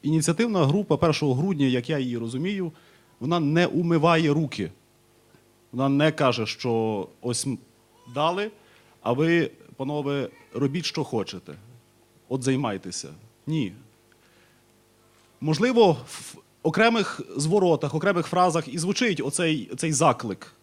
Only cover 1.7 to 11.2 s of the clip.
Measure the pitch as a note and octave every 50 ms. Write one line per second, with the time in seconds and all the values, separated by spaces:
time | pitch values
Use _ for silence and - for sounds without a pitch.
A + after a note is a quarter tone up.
1.7 | B2+ B2+ A#2 - D#3+ C#3+ C3 B2+ A#2+ A#2 A2+ A#2 A#2+ C3 D#3+ F#3+ G#3 G3 F#3 E3
2.7 | D#3 - _ _ _ _ _ _ _ _ A#2 C#3+ E3+ F3 D#3 C#3+ D3+ E3+ F3 -
3.7 | - D#3 F3 E3+ E3+ D#3+ D3 E3+ E3+ D#3+ E3 D3+ C#3+ D#3 D#3+ C3+ - - G2 D#2+
4.7 | - _ _ _ _ _ _ _ _ _ _ _ _ - _ _ _ _ _ _
5.7 | - A#2+ C3+ C#3 C#3 C#3 D3+ D#3 D3+ - D3 C3 A#2 A#2 A2 G#2+ - - - B2+
6.7 | A#2 A2+ A2+ A2 G#2+ G2+ F2+ - - _ - B2 A#2+ - - C3+ B2 - - _
7.7 | _ _ _ _ _ _ _ B2 A#2+ C3+ D3 E3 F3 F#3+ G#3 A3 G#3+ - _ _
8.7 | _ - _ _ _ _ _ G#2+ A#2+ C3 D#3 E3 E3+ E3+ D#3 - - _ - -
9.7 | - _ C3 C3+ D3 D3 C#3+ C#3 C#3+ C#3+ C3 - - - - _ - A2+ C#3 C#3
10.7 | C#3 F3+ E3 - - E3 C#3+ - - A2+